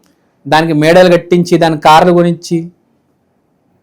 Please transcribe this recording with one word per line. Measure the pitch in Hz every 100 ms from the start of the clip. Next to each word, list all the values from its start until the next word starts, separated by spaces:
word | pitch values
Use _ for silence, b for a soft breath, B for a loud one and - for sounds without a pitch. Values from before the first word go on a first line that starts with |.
| _ _ _ _ 139
దానికి | 151 165
మేడలు | 151 156 180 185
కట్టించి, | 175 175 180 170 170
దాని | 165 156
కార్లు | 156 156 180
కొనిచ్చి | 175 175 170 - 170 170 - _ _ _ _ _ _ _ _ _ _